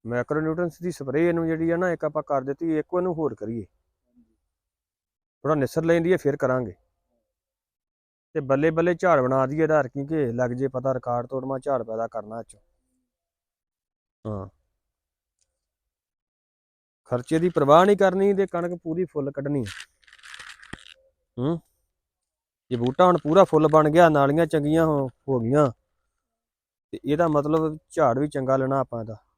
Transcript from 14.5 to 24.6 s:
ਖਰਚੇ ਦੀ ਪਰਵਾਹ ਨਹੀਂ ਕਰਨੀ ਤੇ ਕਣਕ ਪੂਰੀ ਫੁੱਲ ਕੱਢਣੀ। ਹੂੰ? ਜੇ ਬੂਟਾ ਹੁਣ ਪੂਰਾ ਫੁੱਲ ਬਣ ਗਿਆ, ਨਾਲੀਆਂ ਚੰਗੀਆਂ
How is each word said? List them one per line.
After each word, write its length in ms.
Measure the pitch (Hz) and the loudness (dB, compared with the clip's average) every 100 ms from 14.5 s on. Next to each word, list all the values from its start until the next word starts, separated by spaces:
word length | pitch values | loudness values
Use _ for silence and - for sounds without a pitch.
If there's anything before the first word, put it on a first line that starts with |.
| _ _ _ _ _ _ _ _ _ _ _ _ _ _ _ _ _ _ _ _ _ _ _ _ _ | _ _ _ _ _ _ _ _ _ _ _ _ _ _ _ _ _ _ _ _ _ _ _ _ _
ਖਰਚੇ 340 | _ 123 123 160 | _ -8 -2 -2
ਦੀ 100 | 175 | 0
ਪਰਵਾਹ 360 | 160 143 156 | 0 6 6
ਨਹੀਂ 120 | 196 196 | 6 4
ਕਰਨੀ 380 | 196 185 202 | 2 2 0
ਤੇ 120 | 196 196 | 0 -2
ਕਣਕ 340 | 175 175 175 | -4 -6 -8
ਪੂਰੀ 220 | 165 160 | -8 -6
ਫੁੱਲ 260 | 180 151 139 | -4 -6 -6
ਕੱਢਣੀ। 340 | 139 143 143 104 - - _ _ - - - - - - - - - _ _ _ - | -6 -4 -4 -4 -10 -20 _ _ -20 -20 -20 -20 -20 -20 -20 -20 -20 _ _ _ -6
ਹੂੰ? 240 | 135 170 _ _ _ _ _ _ _ _ _ _ _ | -4 -4 _ _ _ _ _ _ _ _ _ _ _
ਜੇ 60 | 123 | -4
ਬੂਟਾ 300 | 120 135 180 | -2 4 4
ਹੁਣ 120 | 175 | 4
ਪੂਰਾ 260 | 151 180 | 4 4
ਫੁੱਲ 240 | 185 156 156 | 6 4 6
ਬਣ 220 | 156 151 | 4 6
ਗਿਆ, 180 | 160 170 | 6 6
ਨਾਲੀਆਂ 380 | 151 139 151 160 | 6 2 2 0
ਚੰਗੀਆਂ 400 | 160 | 0